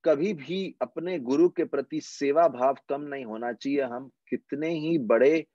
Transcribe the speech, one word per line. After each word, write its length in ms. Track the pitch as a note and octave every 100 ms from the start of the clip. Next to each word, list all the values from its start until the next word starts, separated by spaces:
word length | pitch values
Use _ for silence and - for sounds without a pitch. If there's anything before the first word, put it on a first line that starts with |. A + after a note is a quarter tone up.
कभी 300 | E3 C#3+ F#3+
भी 420 | E3+ C3 F#3+ F#3 -
अपने 360 | B2+ - E3+ F3
गुरु 300 | A#2+ C#3+ F3
के 160 | -
प्रति 360 | D#3 C#3+ C3 D#3
सेवा 480 | - - C#3 D3 E3
भाव 280 | B2+ B2+ - -
कम 120 | C#3+
नहीं 240 | D3 C#3
होना 280 | A#2+ A2 A#2+
चाहिए। 300 | A2+ C#3 C#3
हम 280 | B2+ A#2+ C3+ _ _
कितने 460 | B2 - C#3+ D#3+
ही 240 | E3 D#3 E3
बड़े 480 | A2+ A#2 C3+ D#3+ D3